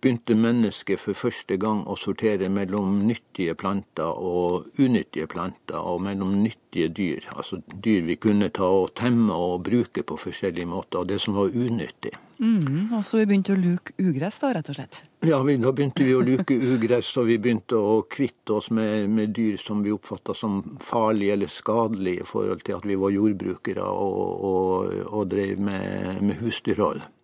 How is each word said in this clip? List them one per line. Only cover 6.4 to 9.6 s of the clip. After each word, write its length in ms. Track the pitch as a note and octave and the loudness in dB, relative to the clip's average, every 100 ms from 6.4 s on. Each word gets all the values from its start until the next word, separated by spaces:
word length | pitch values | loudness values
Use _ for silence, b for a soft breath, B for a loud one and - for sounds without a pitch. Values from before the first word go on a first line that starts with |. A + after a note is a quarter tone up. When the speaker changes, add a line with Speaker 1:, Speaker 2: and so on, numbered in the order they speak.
Speaker 1:
nyttige 480 | G#2+ - _ - D#2+ | 0 -2 _ -2 -2
dyr, 400 | D#2+ F#2 C#2+ - - | 0 -2 -4 -8 -12
altså 240 | - F2+ - | -8 -10 -12
dyr 320 | F#2 A2+ G#2 E2 | -6 2 2 2
vi 100 | E2+ | 0
kunne 320 | A2 G#2 G2 | 2 4 2
ta 160 | - | 0
og 320 | F#2 F#2+ F2+ - | 2 2 2 0
temme 400 | B2 A#2+ A2 E2+ | 2 4 4 2
og 240 | F2 F2+ | -2 -2